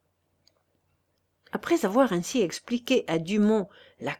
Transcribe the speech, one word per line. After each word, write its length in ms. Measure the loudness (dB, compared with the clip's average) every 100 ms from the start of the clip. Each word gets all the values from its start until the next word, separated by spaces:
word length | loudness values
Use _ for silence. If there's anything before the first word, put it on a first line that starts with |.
| _ _ _ _ _ _ _ _ _ _ _ _ _ _ _
Après 320 | -8 -2 0
avoir 280 | 2 2 2
ainsi 280 | 0 -2 -2
expliqué 640 | -2 -4 -6 -4 0 0 0
à 120 | -2
Dumont 500 | -2 2 2 2 -2 -10 -20 -12
la 140 | -10